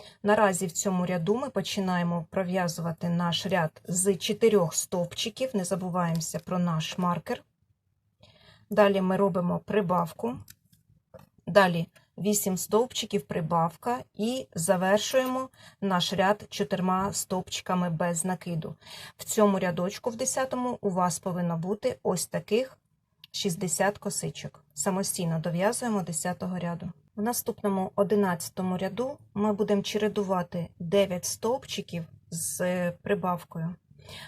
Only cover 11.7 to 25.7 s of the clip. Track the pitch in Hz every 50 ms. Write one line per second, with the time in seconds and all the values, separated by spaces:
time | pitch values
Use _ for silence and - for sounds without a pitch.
11.7 | 170 165 175 - _ _ _ _ _ - 170 208 208 - - 190 185 175 - -
12.7 | 208 220 247 247 - - 233 - 208 196 - - - 175 160 156 170 165 165 170
13.7 | - - - 240 247 262 - - _ - 208 233 254 262 - - - 170 165 196
14.7 | 190 175 185 190 202 214 - - 262 262 254 254 254 262 262 - - - - -
15.7 | - _ 196 196 190 175 170 - 190 190 185 196 208 - - - - - 202 208
16.7 | 190 180 180 185 185 185 196 202 - - - - 185 185 185 - - - - -
17.7 | 185 180 180 175 165 156 180 175 175 175 - 185 180 - - 175 170 160 - -
18.7 | 151 - - - - - - - - - - - - 226 208 202 190 185 185 180
19.7 | 165 165 175 196 - - - - 233 226 262 - - 269 262 262 262 247 247 247
20.7 | 240 - - 202 175 185 180 180 170 - - 190 170 180 175 170 170 165 165 185
21.7 | 214 - - 254 - - - 190 185 170 - - - 160 - - 208 240 262 -
22.7 | - - _ _ _ _ _ _ _ _ - - - - - 196 165 202 196 165
23.7 | - - 190 202 202 - - 202 - - 170 160 - - - 143 - - _ _
24.7 | _ - - 196 185 196 196 - - - 175 165 160 160 156 175 165 175 190 220